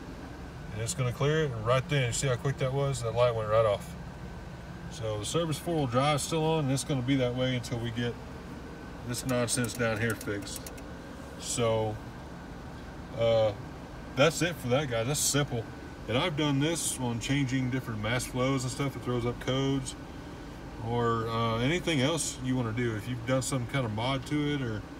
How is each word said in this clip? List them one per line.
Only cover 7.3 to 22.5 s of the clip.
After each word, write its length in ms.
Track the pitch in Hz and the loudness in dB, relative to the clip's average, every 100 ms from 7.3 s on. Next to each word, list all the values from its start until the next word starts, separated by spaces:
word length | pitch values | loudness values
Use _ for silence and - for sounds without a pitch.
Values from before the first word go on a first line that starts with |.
way 220 | 123 127 123 | 2 0 0
until 240 | - 120 | -2 -2
we 120 | 117 | -2
get 220 | 117 120 110 - - - - - - - - 113 | -2 -2 -4 -10 -12 -12 -12 -12 -12 -12 -10 -6
this 180 | 120 131 | -4 0
nonsense 480 | 123 120 - 117 | 0 2 2 0
down 280 | 120 113 107 | 0 0 2
here 140 | 117 101 | 0 -2
fixed. 440 | - 104 101 - - - - - - - - - | -4 -6 -6 -8 -10 -12 -12 -12 -12 -12 -12 -10
So, 560 | - - 113 110 110 107 - - - - - - - - - - - 113 | -4 2 4 4 2 -2 -8 -12 -12 -12 -12 -12 -12 -12 -12 -12 -8 2
uh, 360 | 117 113 107 104 - - - - - - | 4 6 4 0 -8 -12 -12 -12 -4 4
that's 240 | 151 - | 4 6
it 140 | - 262 | 0 0
for 100 | 123 | 2
that, 200 | 127 147 | 2 2
guys. 180 | 117 117 | 0 0
That's 120 | 147 | 2
simple. 420 | - 143 143 123 - - - - - | 2 2 2 -2 -6 -10 -12 -8 0
And 100 | 120 | 2
I've 200 | 180 151 | 2 2
done 220 | 151 139 | 2 4
this 400 | 151 165 - - | 4 2 0 0
on 200 | 123 117 | -2 0
changing 520 | - 139 131 131 127 | 2 2 2 2 2
different 300 | 127 123 107 | 0 -2 -2
mass 240 | 107 123 - | 0 0 0
flows 380 | 127 131 135 | 2 2 2
and 80 | 127 | 0
stuff. 240 | 117 139 127 | -2 -2 -2
It 60 | |
throws 240 | 113 123 120 | -2 0 0
up 140 | 117 | 0
codes 560 | - 131 135 139 131 - - - - - - - - - 113 | 0 2 2 0 -2 -8 -12 -12 -12 -12 -12 -12 -12 -8 -2
or, 400 | 120 233 117 113 | 2 2 2 0
uh, 300 | 113 117 113 | 2 2 2
anything 420 | 127 175 175 156 | 2 2 2 4
else 360 | 135 165 - - | 4 2 -2 -2
you 120 | 127 | 0